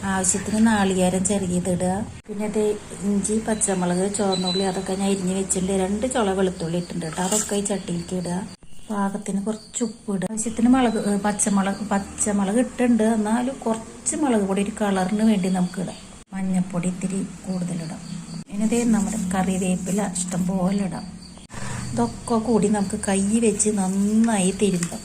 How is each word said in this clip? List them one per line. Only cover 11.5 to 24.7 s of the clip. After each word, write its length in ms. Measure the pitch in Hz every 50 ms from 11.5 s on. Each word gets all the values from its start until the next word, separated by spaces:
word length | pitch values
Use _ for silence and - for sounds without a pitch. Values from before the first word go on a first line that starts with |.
| 202 196 190 196 196 - 214 - 208
പച്ചമുളക് 680 | 196 - - - - - 214 202 202 196 190 208 240 254
ഇട്ടിട്ടുണ്ട്. 420 | 247 - - 247 247 240 214 220 220 226 220
എന്നാലും 380 | 208 208 220 240 247 254 269 - -
കുറച്ച് 500 | 233 220 - - - - - - - 311 302 302
മുളക് 220 | 269 240 214 196 190
പൊടി 140 | 196 196 202
ഒരു 80 | 214 - -
കളറിന് 440 | 214 202 196 190 185 180 214 208 220 226
വേണ്ടി 200 | 214 190 180 190 185 185
നമുക്ക് 240 | 180 175 - 190 180
ഇടാം. 140 | - - - - - - - - _ 190
മഞ്ഞൾപ്പൊടി 540 | 190 190 190 185 185 180 185 - 175 170 180 185
ഇത്തിരി 260 | - - 190 190 196 175 - - - -
കൂടുതലിടാം. 560 | 190 185 180 175 165 160 160 160 160 - - - - - - - - - - - - -
ഇനി 120 | 202 220 220
ദേ 80 | 233 240 240 240 220
നമ്മുടെ 240 | 196 190 180 - - - - -
കറിവേപ്പില 680 | 190 185 190 185 185 196 185 180 175 - 185 180 208 208 - - -
ഇഷ്ടം 240 | - - 202 175 180 180
പോലെ 340 | 196 190 175 185 202 202 202 180
ഇടാം. 180 | 160 - - - - - - - - - - - - - - - - - - -
ഇതൊക്കെ 460 | - 233 240 233 - - - - 240 220 220
കൂടി 220 | - 233 208 185 208 214
നമുക്ക് 220 | 208 196 196 - 208 - -
കൈ 140 | 196 196 196 202 220 233 233 220
വെച്ച് 220 | 196 202 - 214 214 202
നന്നായി 720 | 190 185 190 196 202 208 214 220 226 226 220 202 180 185 196 -
തിരുമ്പാം. 400 | 214 196